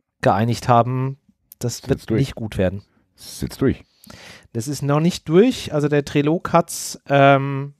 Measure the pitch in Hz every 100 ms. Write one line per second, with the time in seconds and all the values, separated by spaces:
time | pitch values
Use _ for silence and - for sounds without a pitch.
0 | _ - 127 95 117 113 - 120 120 127
1 | 135 135 _ _ _ - 120 - 127 135
2 | - 120 139 - 107 104 92 98 - _
3 | _ _ - - 65 - 135 - _ _
4 | - - - - _ 113 123 135 139 147
5 | 170 - 156 170 254 - - 151 147 147
6 | 143 147 143 170 - 170 - - - -
7 | - 139 139 139 139 135 143